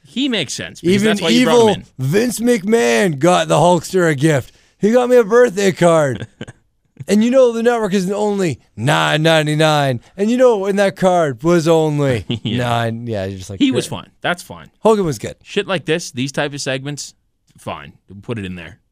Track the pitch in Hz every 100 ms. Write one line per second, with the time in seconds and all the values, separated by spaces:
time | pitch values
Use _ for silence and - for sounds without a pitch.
0 | _ 226 277 220 139 - 87 - 165 196
1 | 214 202 165 240 254 240 226 180 - -
2 | 131 196 247 214 233 240 190 226 240 233
3 | 202 143 165 180 160 160 170 175 - 185
4 | 170 139 160 143 - _ _ _ 202 240
5 | 247 247 214 240 247 190 196 143 170 165
6 | 147 107 104 _ - _ _ _ _ _
7 | - 208 233 262 247 226 233 240 214 196
8 | 180 202 208 202 180 123 _ - 123 160
9 | 156 151 160 160 151 151 156 151 139 120
10 | _ - 214 247 254 214 196 202 196 190
11 | 185 180 156 113 156 175 156 160 156 147
12 | 139 120 - 120 117 120 120 117 117 113
13 | 120 104 95 98 95 98 262 226 160 101
14 | - _ 147 175 - 85 76 _ 208 214
15 | 175 113 113 - - - 202 180 156 165
16 | - 127 135 147 147 139 139 131 139 143
17 | - _ _ _ _ _ - 82 71 _
18 | _ 98 98 113 92 90 80 - _